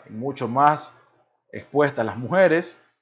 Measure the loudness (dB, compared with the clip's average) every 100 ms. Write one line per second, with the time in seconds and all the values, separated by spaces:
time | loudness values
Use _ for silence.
0 | -14 -10 -10 -6 -4 2 4 2 -4 -20
1 | _ _ _ _ _ -18 -4 0 0 0
2 | -6 -6 -2 2 4 2 -2 -14 _ _